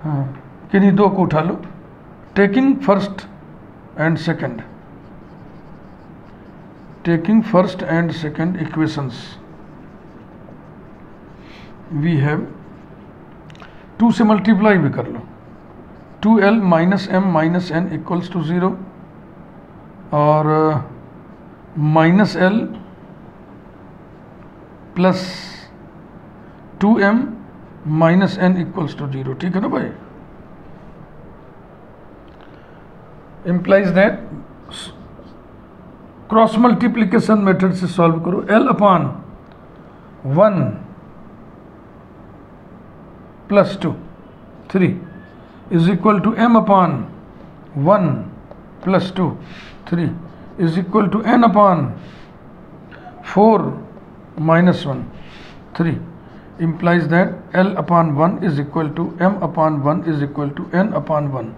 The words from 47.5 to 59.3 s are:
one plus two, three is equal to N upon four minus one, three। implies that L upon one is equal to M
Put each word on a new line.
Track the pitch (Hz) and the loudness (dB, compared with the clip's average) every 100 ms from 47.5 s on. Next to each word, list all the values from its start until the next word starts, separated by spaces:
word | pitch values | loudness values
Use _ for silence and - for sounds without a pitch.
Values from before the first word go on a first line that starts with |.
| - - | -20 -12
one | 143 147 202 165 123 - - - - - - | -2 2 2 2 -2 -8 -16 -20 -20 -20 -8
plus | 180 185 185 | -2 0 -2
two, | 190 160 - - - - - - | -4 -4 -4 -16 -20 -20 -20 -6
three | 170 165 - - - - - | -4 -4 -6 -14 -20 -18 -2
is | 170 165 | -2 0
equal | 180 220 202 | 0 0 0
to | 220 | -2
N | 220 247 | 2 4
upon | 233 196 202 165 127 - - - - - - - - - - - - - | 4 6 4 4 -2 -8 -16 -20 -20 -20 -20 -20 -20 -20 -20 -20 -20 -18
four | - 185 214 208 147 139 - - - - - - | -4 4 4 4 0 -8 -16 -20 -20 -20 -18 -6
minus | 156 165 180 - 143 | 2 4 4 2 -4
one, | 127 117 - - - - - - | -8 -10 -16 -20 -20 -20 -20 -16
three। | - 170 - - - - - - - | -4 -2 -4 -8 -18 -20 -20 -20 -6
implies | 165 151 170 175 147 | -4 -2 0 0 2
that | 170 196 - - | 0 0 -4 -4
L | 175 190 180 | 0 0 0
upon | 151 170 165 143 | 0 2 2 2
one | 165 - | 0 0
is | 180 143 | -2 -2
equal | 143 165 156 | -4 -4 -4
to | - 165 - | -4 -6 -2
M | 180 | -2